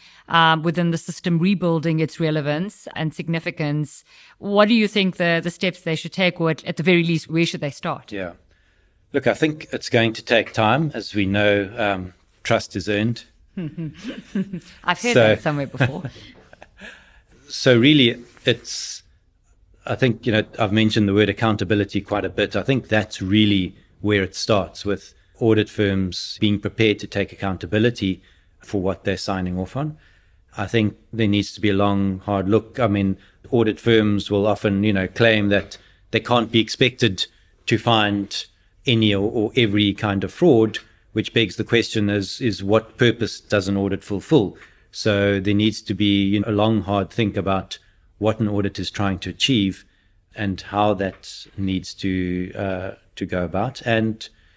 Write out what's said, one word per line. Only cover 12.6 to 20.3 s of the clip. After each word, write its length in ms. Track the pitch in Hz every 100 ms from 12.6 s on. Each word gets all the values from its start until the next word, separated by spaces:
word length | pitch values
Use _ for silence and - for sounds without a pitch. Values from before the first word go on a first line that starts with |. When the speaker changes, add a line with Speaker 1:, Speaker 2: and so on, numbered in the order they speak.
| - 101
Speaker 2:
is 100 | 101
earned. 380 | 104 113 117 - _
Speaker 1:
<laughs> 180 | _ -
I've 1400 | 156 - 156 - 233 - - 202 196 175 - - 175 175
heard 120 | 240
Speaker 2:
So 140 | 180 110
Speaker 1:
that 140 | -
somewhere 260 | 160 147 135
before. 360 | 131 127 160 131
Speaker 2:
<laughs> 60 | - - - - - - _ - - _ _ _ _ -
So 280 | - 135 120
really, 460 | 135 151 117 120 - - -
it's, 580 | 113 - - - - - _ _ _ _ _ _ _ -
I 100 | 117
think, 300 | 127 110
you 60 | 117